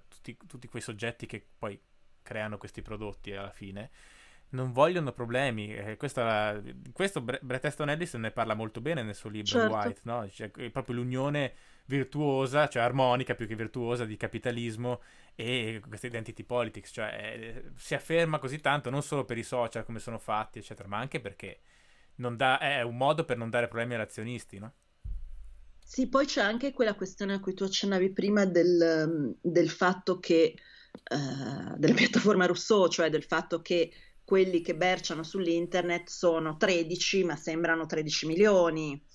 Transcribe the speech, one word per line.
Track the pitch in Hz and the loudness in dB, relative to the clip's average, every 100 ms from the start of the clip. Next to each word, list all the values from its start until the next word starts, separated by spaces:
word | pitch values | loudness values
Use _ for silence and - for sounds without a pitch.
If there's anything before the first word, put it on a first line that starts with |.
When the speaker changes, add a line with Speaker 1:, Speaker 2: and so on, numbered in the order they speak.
| - | -18
Speaker 1:
tutti, | - - 117 - | -18 -16 -16 -18
tutti | 127 127 | -18 -12
quei | 120 | -10
soggetti | - 104 117 - 113 | -10 -6 -6 -6 -12
che | 107 - - | -12 -14 -10
poi | 110 101 _ _ - _ | -10 -10 _ _ -20 _
creano | - 110 107 104 | -10 -8 -6 -8
questi | 104 - | -12 -14
prodotti | 110 107 107 - 101 | -12 -8 -10 -10 -12
alla | 98 98 | -10 -12
fine | - 98 98 113 - - - - - - | -12 -12 -12 -14 -18 -20 -20 -20 -20 -10
non | 127 127 | -6 -2
vogliono | 123 160 180 139 | 4 4 4 -2
problemi. | - 117 123 139 107 104 110 | -4 -2 0 0 -2 -6 -8
Eh, | 104 107 | -10 -8
questa, | 143 - 117 107 107 104 123 123 - | -6 -2 2 2 2 -2 -8 -14 -14
questo | - 196 160 | -4 -2 -2
Bre-, | 120 - | -4 -6
Bret | 127 127 151 | -4 -2 -2
Easton | - 147 | -2 -4
Ellis | 156 - 117 | -2 -4 -6
ne | 110 | -4
parla | 113 110 | -2 0
molto | 107 110 123 | 0 -4 -6
bene | 135 160 | -4 -4
nel | 110 98 | -4 -8
suo | 107 | -10
libro | 107 101 247 | -6 0 2
Speaker 2:
Certo. | 220 110 | 2 2
Speaker 1:
White, | 104 98 | -2 -6
no? | 120 120 104 | -6 -6 -8
Cioè, | - 110 | -10 -14
è | - 120 | -10 -8
proprio | 135 123 120 | -8 -4 -4
l'unione | 123 127 139 147 131 - - - - | -2 -2 0 0 -2 -6 -20 -20 -4
virtuosa, | 139 131 147 147 135 131 143 143 | -2 -2 0 2 2 2 4 2
cioè | 120 | 2
armonica | 120 135 127 123 131 117 | 2 4 4 4 0 -4
più | 110 | -4
che | 113 | -6
virtuosa, | 110 127 117 120 110 | -6 -4 -2 -2 -4
di | 104 | -6
capitalismo | 117 110 127 117 117 110 123 120 - - - - | -6 -4 -4 -4 -4 -4 -4 -6 -10 -20 -20 -8
e | 117 127 110 113 107 | -4 -2 -4 -8 -12
questa | 110 127 | -12 -8
identity | 117 110 - | -8 -8 -12
politics, | - 123 113 107 - | -4 -2 -2 -6 -12
cioè, | - 107 107 107 113 113 123 - | -8 -6 -6 -10 -10 -12 -12 -12
eh, | - | -14
si | - | -6
afferma | 139 - 165 165 151 | -4 0 2 2 0
così | 131 147 | -4 0
tanto | 143 143 120 | 2 2 0
non | 139 | -4
solo | - 143 - | -2 -4 -2
per | 117 | -6
i | |
social | 110 123 113 113 110 | -2 -2 -2 -4 -8
come | 110 | -10
sono | - 113 | -10 -10
fatti, | - 107 110 110 | -4 -4 -4 -10
eccetera, | - 107 95 | -16 -16 -8
ma | 104 | -6
anche | 135 151 | -4 -6
perché | 107 90 95 - _ _ _ _ - - | -8 -12 -14 -16 _ _ _ _ -20 -8
non | 123 117 | -6 2
dà, | 131 131 | 4 4
è | 147 139 | 2 0
un | 120 120 | -2 2
modo | 139 156 156 | 2 2 0
per | 120 | -2
non | 117 | 0
dare | 120 117 | 0 0
problemi | 117 120 117 | -2 -2 -2
agli | |
azionisti, | 107 - 113 120 - 98 | -4 -6 -8 -8 -12 -14
no? | 110 - _ _ - - - - - - - - - | -16 -18 _ _ -8 -8 -8 -12 -14 -16 -20 -20 -8
Speaker 2:
Sì, | - 262 | -4 2
poi | 269 285 | 2 2
c'è | 277 | 2
anche | 202 233 277 | 2 0 -4
quella | - 220 208 | 0 0 0
questione | 190 - 196 | -8 -4 -2
a | 196 | -2
cui | 196 | -4
tu | 190 | -4
accennavi | 196 - 196 190 190 | -2 0 0 2 2
prima | 190 196 208 190 | 2 2 4 4
del, | 175 175 175 165 160 156 160 127 - | 6 6 6 4 4 2 0 -2 -2
del | 180 165 160 | 2 4 2
fatto | - 180 185 - 180 | 2 2 2 -2 -2
che, | - 165 160 - | 4 6 6 2
eh, | - - - - - 135 139 - 110 - - - | -16 -20 -20 -20 -6 -4 -2 -4 -6 -6 -8 2
della | 190 | 4
piattaforma | - 254 240 202 196 180 | 6 6 4 6 6 4
Rousseau, | 175 - 208 175 | 2 4 6 6
cioè | 170 160 | 4 2
del | 156 | 2
fatto | - 165 165 165 | 0 -2 0 -6
che | - 175 - - - - | 0 0 0 -4 -20 -20
quelli | - 190 185 175 | 2 4 6 4
che | 170 160 | 0 2
berciano | 185 185 - 156 | 2 2 -2 -6
sull'internet | 165 196 170 170 170 180 175 170 - | -4 -2 2 2 2 0 2 -2 -4
sono | - 175 165 160 156 | 2 4 4 0 2
tredici, | 196 175 160 175 - 196 | 4 4 2 -2 2 2
ma | 175 147 | 2 0
sembrano | - 160 165 165 156 | -4 0 2 2 2
tredici | 160 156 - 156 | -2 -2 -2 0
milioni. | 165 214 190 170 156 151 139 - | 4 6 8 6 2 -2 -6 -12